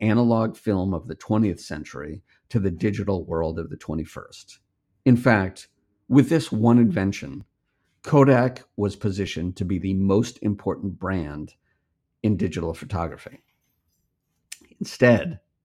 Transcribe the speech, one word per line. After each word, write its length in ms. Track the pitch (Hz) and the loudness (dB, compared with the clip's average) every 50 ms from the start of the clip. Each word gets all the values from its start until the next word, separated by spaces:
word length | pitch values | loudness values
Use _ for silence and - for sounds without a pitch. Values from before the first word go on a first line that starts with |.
| 107 | 0
analog 520 | 110 107 120 120 117 117 113 113 107 - | 2 2 4 4 2 2 0 0 -2 -6
film 380 | - - 110 101 92 92 98 92 | -6 -4 -2 0 0 0 -2 -2
of 160 | 80 85 117 | -4 -6 -10
the 60 | 82 | -14
twentieth 480 | - - - 110 110 110 101 85 - - | -14 -4 -2 0 2 2 0 -2 -4 -8
century 580 | - - 76 76 - - 62 73 76 78 95 _ _ _ _ _ _ | -12 -12 -12 -12 -12 -14 -14 -12 -12 -14 -16 _ _ _ _ _ _
to 100 | - 113 | -4 -2
the 100 | 95 98 | -2 -2
digital 540 | 85 - - 107 98 104 98 98 98 87 - | -4 -2 -2 -2 -2 -2 -2 -2 -2 -4 -4
world 340 | 82 85 82 82 80 85 85 | -4 -4 -2 -2 -2 -4 -6
of 120 | 82 - | -8 -10
the 60 | - - | -12 -14
twenty-first. 800 | - - 78 80 76 - - - - - - - - _ - _ _ _ _ _ _ _ _ _ - | -10 -8 -6 -6 -6 -8 -12 -16 -16 -16 -20 -20 -20 _ -20 _ _ _ _ _ _ _ _ _ 4
In 100 | 135 123 | 4 4
fact, 520 | 117 - 131 110 101 92 92 - - - _ _ _ _ _ _ _ _ - | 6 6 4 4 4 2 -2 -6 -12 -20 _ _ _ _ _ _ _ _ 2
with 200 | 123 143 139 139 | 4 4 6 6
this 240 | 165 156 - - - | 2 0 0 0 -2
one 260 | 110 107 117 120 120 | 2 4 6 6 6
invention, 680 | 117 107 87 101 95 98 98 - - 71 67 - - _ _ _ _ _ _ _ _ _ _ _ - | 6 4 2 0 -2 -2 -4 -6 -10 -12 -14 -14 -16 _ _ _ _ _ _ _ _ _ _ _ -6
Kodak 640 | - 160 143 135 143 131 120 127 127 123 - - _ - | 2 6 6 8 8 6 4 4 0 -2 -6 -20 _ -6
was 200 | - 101 101 98 | -2 -2 -2 -2
positioned 600 | - - 104 92 101 95 - - 80 85 90 92 | -4 -4 -4 -2 -2 -4 -4 -4 -6 -6 -6 -6
to 80 | - 95 | -6 -4
be 140 | 87 98 87 | -4 -4 -2
the 160 | 90 98 95 | -2 -2 0
most 440 | 95 98 98 95 107 120 - - - - | 0 2 4 4 2 2 0 -6 -6 -4
important 560 | 107 101 - - 98 87 - - 98 90 - | -4 -4 -2 -4 -6 -6 -4 -6 -8 -8 -6
brand 560 | 92 90 95 90 78 73 73 76 76 - _ _ _ _ _ _ _ _ _ _ _ _ _ _ - | -6 -4 -4 -4 -4 -6 -8 -10 -12 -12 _ _ _ _ _ _ _ _ _ _ _ _ _ _ 0
in 140 | 110 104 | 0 0
digital 380 | 87 104 90 80 92 82 82 82 | 0 -2 -4 -4 -4 -6 -6 -6
photography. 680 | - - 71 101 87 85 82 - - - - - - _ _ _ _ _ _ _ _ _ _ _ _ _ _ _ _ _ _ _ _ _ - - _ _ _ - - | -8 -8 -6 -4 -4 -4 -4 -6 -12 -18 -20 -20 -20 _ _ _ _ _ _ _ _ _ _ _ _ _ _ _ _ _ _ _ _ _ -20 -20 _ _ _ -14 -14
Instead, 600 | 196 - - - 120 123 120 - - 175 147 - _ _ _ _ _ | -12 -10 -2 2 4 4 4 4 2 -4 -10 -12 _ _ _ _ _